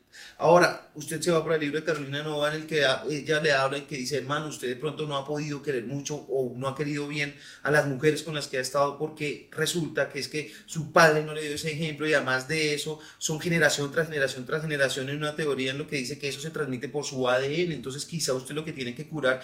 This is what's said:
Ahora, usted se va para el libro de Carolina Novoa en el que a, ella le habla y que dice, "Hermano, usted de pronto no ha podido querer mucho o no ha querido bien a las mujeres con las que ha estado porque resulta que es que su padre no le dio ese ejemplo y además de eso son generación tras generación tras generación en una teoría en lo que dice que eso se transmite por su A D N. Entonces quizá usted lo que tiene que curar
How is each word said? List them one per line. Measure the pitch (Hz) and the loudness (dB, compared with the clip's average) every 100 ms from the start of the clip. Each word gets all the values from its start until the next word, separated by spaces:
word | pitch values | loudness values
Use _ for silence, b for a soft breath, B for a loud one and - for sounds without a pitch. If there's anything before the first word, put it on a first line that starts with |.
| _ B B - | _ B B 2
Ahora, | 151 175 165 - - | 8 8 8 2 -10
usted | 151 143 151 | -14 -8 -2
se | 175 | 2
va | 160 | 2
para | 160 156 | 4 2
el | |
libro | 147 151 | 0 -2
de | |
Carolina | 170 151 139 143 | -2 -2 -2 -4
Novoa | 156 147 147 | -2 0 0
en | 156 | 0
el | 151 | -2
que | 147 | 2
a, | 135 131 135 | 4 2 -2
ella | 147 135 151 | -4 0 2
le | 156 | 4
habla | 135 135 143 | 4 2 -2
y | |
que | - 139 | -6 -8
dice, | 127 135 | -2 -2
"Hermano, | 127 151 151 | -2 -4 -4
usted | - 123 | -6 -6
de | 127 | -4
pronto | 147 139 151 | -4 -4 -4
no | 139 | -4
ha | |
podido | 139 147 147 143 | -4 -4 -4 -4
querer | 151 123 | -2 -2
mucho | 110 139 139 143 - | -2 -6 -4 -8 -2
o | 135 123 120 | 0 0 -2
no | 135 | -4
ha | 131 | -2
querido | 147 147 143 | -2 -2 -4
bien | 147 143 - B B | -4 -4 -6 B B
a | 139 | 2
las | 147 139 | 4 2
mujeres | 127 156 147 | 4 4 4
con | 165 | -2
las | 147 - | -6 -2
que | 131 | -2
ha | |
estado | 127 143 143 143 | 0 2 2 0
porque | 156 156 147 117 - | -6 -4 -4 -6 -10
resulta | - 151 175 139 147 135 | -2 0 0 0 0 -2
que | 147 | -4
es | - | -6
que | 151 139 B - | -6 -8 B -8
su | 165 143 | -6 2
padre | 175 160 156 | 8 8 6
no | 156 | 0
le | 151 | -4
dio | 151 | -4
ese | 147 156 | -4 -4
ejemplo | 147 160 143 151 | -2 -4 -2 2
y | |
además | 143 127 131 135 | 4 4 0 0
de | 160 151 | 0 0
eso | 147 156 151 B B | 0 -4 -8 B B
son | - 151 | -4 -2
generación | 170 165 147 - 139 | 0 4 4 4 0
tras | 165 160 | 0 -2
generación | 151 135 131 123 | 0 -2 -2 -4
tras | 156 | -4
generación | 156 143 131 143 131 | -2 2 2 0 -4
en | 147 | -2
una | 147 147 | -4 -2
teoría | 151 131 131 | -2 0 -2
en | 139 | -4
lo | 151 | -4
que | 143 | -4
dice | 127 143 | -4 -6
que | 143 | -6
eso | 135 | -6
se | 160 | -6
transmite | 156 139 123 127 | -4 -4 -4 -4
por | 143 | -6
su | 139 131 123 | -4 0 4
A | 127 | 4
D | 139 160 | 2 0
N. | 175 | 0
Entonces | 135 131 143 | -2 -6 -8
quizá | - 165 143 | -8 -4 -2
usted | 131 127 | -2 -4
lo | 151 | -6
que | 160 | -6
tiene | 143 123 | -6 -6
que | 123 147 | -6 -8
curar | 156 131 - | 0 0 0